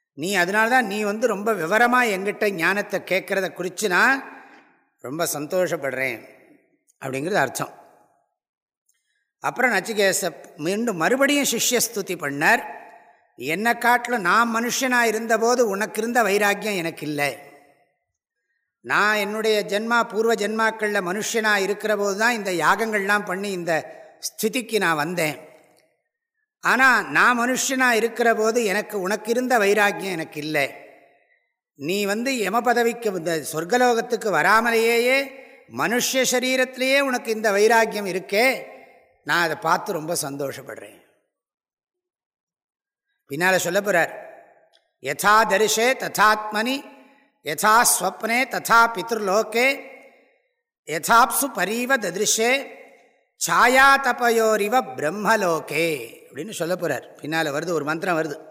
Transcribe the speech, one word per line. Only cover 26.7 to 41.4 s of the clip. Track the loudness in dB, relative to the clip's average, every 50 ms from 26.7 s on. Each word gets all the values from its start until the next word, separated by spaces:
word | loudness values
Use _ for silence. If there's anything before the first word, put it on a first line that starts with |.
| 4 6 6 6 6 4 2 0
நான் | 2 4 4 4 4 2
மனுஷனா | 0 -2 -2 -2 -2 -2 0 2 2 2 4
இருக்கிற | 2 0 0 -2 0 2 2 2
போது | 2 2 0 2 0 0
எனக்கு, | 0 -2 -2 -4 -4 -6 -6
உனக்கு | -2 -2 -4 -4 -2 -2
இருந்த | -2 -2 0 0 2 2
வைராக்கியம் | 4 4 4 4 2 2 0 -2 -6 -6 -6 -6
எனக்கு | -8 -8 -10 -10
இல்லை. | -8 -2 -2 0 -2 -2 -4 -12 -20 -20 -20 -20 _ _ _ _ _ _ _ _ _ _ _ _ _ _ _ -10
நீ | -6 -4 -4 -2 -2
வந்து | -2 -4 -4 -4 -4 -4
யம | -2 -2 -2 -2 0
பதவிக்கு, | 0 2 2 2 2 0 0 -2 -4 -4 -4
இந்த | -4 -4 -2 -4 -4 -4
சொர்க்கலோகத்துக்கு | -6 -6 -6 -4 0 2 2 4 4 2 0 -2 -4 -6 -4 -2 0
வராமலேயே | 0 2 4 4 4 4 4 2 0 2 2 2 2 2 2 2 2 0 0 -4 -10 -18 -20 -20 -20 -20 _ _ -6
மனுஷ | -4 -2 0 0 0 -2 0 0 0 0 0
சரீரத்திலேயே | 0 0 0 0 0 0 0 -2 -2 -4 -2 2 2 2
உனக்கு | 2 0 -2 -4 -4 -4
இந்த | -6 -2 0 0
வைராக்கியம் | 2 4 4 6 6 4 4 2 -2 -6 -6 -4
இருக்கே, | -6 -6 -6 -2 0 2 2 2 2 -2 -6 -14 -18 -20 -20 -20 _ _ _ _ _ _ _ -2
நான் | 0 0 0
அதை | 0 -2 -4
பார்த்து | 0 0 0 0 -2 -6 -6 -6
ரொம்ப | -6 -6 -6 -6
சந்தோஷப்படுறேன். | -6 -8 -6 -6 -8 -8 -8 -10 -14 -16 -16 -16 -16 -20 -20 -20 _ _ _ _ _ _ _ _